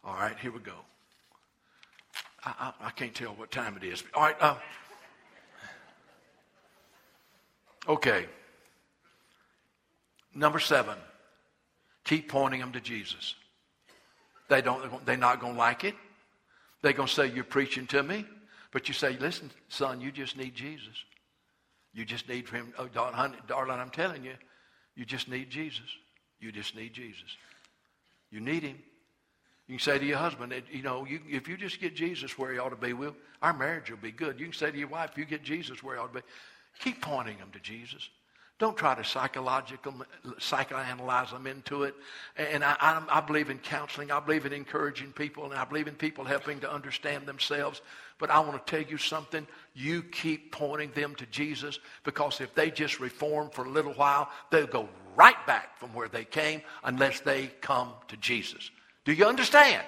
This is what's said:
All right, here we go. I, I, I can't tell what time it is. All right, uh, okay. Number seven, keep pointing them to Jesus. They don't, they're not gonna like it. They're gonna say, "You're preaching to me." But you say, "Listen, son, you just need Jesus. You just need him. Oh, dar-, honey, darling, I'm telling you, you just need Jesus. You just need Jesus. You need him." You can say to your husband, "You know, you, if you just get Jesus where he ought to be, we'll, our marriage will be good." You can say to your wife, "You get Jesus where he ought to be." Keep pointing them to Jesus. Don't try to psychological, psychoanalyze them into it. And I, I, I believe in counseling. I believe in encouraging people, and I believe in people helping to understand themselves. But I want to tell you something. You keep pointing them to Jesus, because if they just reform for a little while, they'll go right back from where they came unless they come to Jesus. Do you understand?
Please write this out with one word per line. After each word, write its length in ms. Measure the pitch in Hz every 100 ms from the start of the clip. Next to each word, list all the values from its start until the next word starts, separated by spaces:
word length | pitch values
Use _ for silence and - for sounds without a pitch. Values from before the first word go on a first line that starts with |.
All 100 | 95
right, 240 | 95 104 110
here 140 | 127
we 80 | 117
go. 160 | 101 90 - _ _ _ _ _ _ _ _ _ - - _ - - - 131
I, 80 | 127
I, 280 | 127 - 110
I 20 |
can't 240 | - 123 110
tell 160 | 117
what 200 | 104 110
time 240 | 131 117 98
it 80 |
is. 200 | 92 90 -
All 100 | 147
right, 120 | 151 156
uh, 160 | 151 139 - - - - - - - - - - - - - - _ _ _ _ _ _ _ _ _ _ _ _ _ _ _ _ _ _ -
okay. 400 | 151 135 101 87 - - - _ _ _ _ _ _ _ _ _ _ _ _ _ _ _ _ _ 143
Number 240 | 151 151
seven, 380 | - 147 107 101 - - _ _ _ _ _ _ _ _
keep 260 | - 156 151
pointing 300 | 139 135 131
them 140 | 127
to 80 | 123
Jesus. 540 | 117 113 95 - - - _ _ _ _ _ - _ _ _ - -
They 120 | 139
don't, 440 | 127 131 131 131 127
they're 100 | 127
not 240 | 123 123
gonna 180 | 120 120
like 260 | 117 123
it. 120 | 196 202 - - _ _ _ _ _ _
They're 120 | 147
gonna 140 | 135 131
say, 200 | - 139
"You're 160 | 123 123
preaching 420 | 135 135 131 127
to 160 | 143
me." 220 | 139 202 208 - - - -
But 160 | - -
you 60 |
say, 240 | 139 143 127
"Listen, 340 | 139 175 143 - _
son, 320 | - 139 127
you 100 | 131
just 240 | 139 131 131
need 180 | 131
Jesus. 500 | 120 139 156 107 - - _ _ _ _ _ _ _ _
You 100 | 107
just 240 | 107 120 123
need 220 | 123 120
him. 240 | 120 120 -
Oh, 100 | 127
dar-, 260 | 120 123
honey, 240 | 117 135 123 -
darling, 320 | 127 131 123
I'm 100 | 127
telling 360 | 160 180 156 127
you, 80 | 131 - _ _ _ _ -
you 100 | 117
just 240 | 127 123
need 200 | 127 131
Jesus. 360 | 139 156 117 117 - _ _ _ _
You 100 | 110
just 240 | 104 104 110
need 180 | 113
Jesus. 440 | 117 120 98 92 - - - _ _ _ _ _ _ _
You 100 | 107
need 220 | 117 165
him." 140 | 147 135 - _ _ _ _ _ _ _ -
You 100 | 127
can 60 |
say 140 | 147 139
to 80 | 139
your 120 | 143
husband, 360 | 170 131 123 127 123
"You 120 | 143
know, 220 | 131 127 135
you, 160 | 156 156
if 180 | 139 160
you 80 | 185
just 240 | 196 -
get 160 | 175 147
Jesus 420 | 165 165 135 -
where 140 | 131
he 80 | 127
ought 100 | 127
to 60 | 123
be, 180 | 123
we'll, 220 | 123 143 143 - -
our 120 | 156
marriage 360 | 151 135 165 -
will 80 | 113
be 140 | 110
good." 280 | 110 156 127
You 80 | 165
can 60 |
say 180 | - 156
to 60 | 143
your 120 | 143
wife, 220 | 160 160 -
"You 100 | 151
get 180 | 151
Jesus 380 | 135 160 143 127
where 140 | 131 127
he 60 |
ought 120 | 120
to 60 | 143
be." 60 | - - - - _ -
Keep 220 | 262 247
pointing 360 | 156 139 113 104
them 120 | 95
to 60 | 98
Jesus. 500 | 107 110 120 123 - _ _ _ - _
Don't 180 | 220 214
try 160 | 156 127
to 80 |
psychological, 880 | - 135 131 135 127 131 131 131 139 131 131 - 127 120
psychoanalyze 960 | - 135 135 135 131 127 127 127 127
them 160 | 123 131
into 360 | 135 - 143
it. 120 | 139 139 - - - -
And 260 | 151 151
I, 140 | 143 147
I, 220 | 151 160 156 151
I 20 |
believe 300 | 151 151 143
in 80 | 131
counseling. 540 | - 151 147 - 147
I 80 | 147
believe 260 | 147 156 139
in 80 |
encouraging 580 | 143 139 151 143 139 139
people, 340 | - 147 147 143
and 100 | 139
I 100 | 127
believe 220 | 151 151
in 80 | 143
people 280 | 156 156
helping 360 | 135 139 151 143
to 120 | 143
understand 540 | 147 139 131 151 143 139
themselves. 560 | 135 - 147 143 139 - - - -
But 100 | 151
I 100 | 151
want 260 | 156 139 -
to 60 |
tell 180 | 156 156
you 80 | 151
something. 480 | - 156 151 160 147 - -
You 300 | 135 139 170
keep 480 | 170 - 160 156 -
pointing 400 | - 147 151 151
them 240 | 147 147 143
to 100 | 120
Jesus, 540 | 120 151 143 143 135 - -
because 380 | - 143 147 123
if 120 | 127
they 160 | - 160
just 300 | 151 151 -
reform 500 | 127 - 151 151 151
for 160 | - 127
a 40 |
little 240 | 147 143
while, 360 | 139 143 143 139 - -
they'll 160 | 160 143
go 200 | 123 107 - - -
right 320 | 214 - -
back 300 | 113 - -
from 160 | 123
where 140 | 113 113
they 160 | 117
came 380 | 113 156 156 156 - -
unless 380 | - 127 135 135
they 260 | 143 135 131 -
come 320 | - 131 123 113 -
to 80 | 110
Jesus. 520 | 117 120 95 - - - - _
Do 80 | 143
you 140 | 156 208
understand? 580 | 254 247 294 285 135